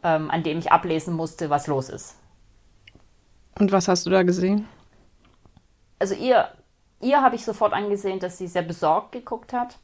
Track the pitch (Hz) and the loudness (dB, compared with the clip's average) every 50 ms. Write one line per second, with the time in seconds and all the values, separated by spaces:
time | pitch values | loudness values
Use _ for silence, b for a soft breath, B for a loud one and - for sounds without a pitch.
0 | - 175 160 156 156 156 - 170 160 165 151 170 160 156 156 165 - 180 160 160 | 2 2 0 0 0 -2 -2 -2 -2 -2 -4 -2 2 4 4 4 4 2 -4 -2
1 | 156 - 170 160 165 160 - - 170 151 147 147 147 - 147 135 131 - - - | -2 -4 -4 -4 -4 -6 -6 -6 -4 0 0 -2 0 0 -2 -2 -2 -4 -10 -14
2 | - - - _ _ _ _ _ _ _ _ _ _ _ _ _ _ - _ - | -14 -16 -18 _ _ _ _ _ _ _ _ _ _ _ _ _ _ -20 _ -20
3 | - _ _ _ _ _ _ _ _ _ _ - 208 190 190 190 175 - 185 175 | -20 _ _ _ _ _ _ _ _ _ _ 0 0 2 4 2 2 2 0 0
4 | - 170 185 190 185 180 175 175 180 185 202 208 214 b b b b b b _ | 2 2 2 4 4 4 2 2 2 2 2 0 -2 b b b b b b _
5 | _ _ _ _ _ _ _ _ _ - _ - _ _ _ _ _ _ _ _ | _ _ _ _ _ _ _ _ _ -20 _ -20 _ _ _ _ _ _ _ _
6 | - 196 196 - - 247 254 214 - - - - _ _ _ _ _ _ _ _ | -4 -4 -4 -4 0 4 4 4 4 2 -4 -20 _ _ _ _ _ _ _ _
7 | - 247 277 285 262 254 240 226 - - 208 - 220 208 - - 208 208 202 202 | 0 2 2 4 4 4 2 2 -6 -6 -2 0 0 0 0 0 -2 -2 -2 -2
8 | 202 196 190 190 185 180 180 - 185 175 175 185 170 165 170 - - 156 156 185 | -2 -4 -4 -4 -6 -6 -8 -8 -10 -4 -4 -4 -2 -2 -4 -2 0 2 2 2
9 | - - - 247 240 - 240 220 - - - 247 240 247 - - | 0 -6 -16 -16 -10 -10 -10 -10 -10 -6 -4 -4 -4 -6 -8 -20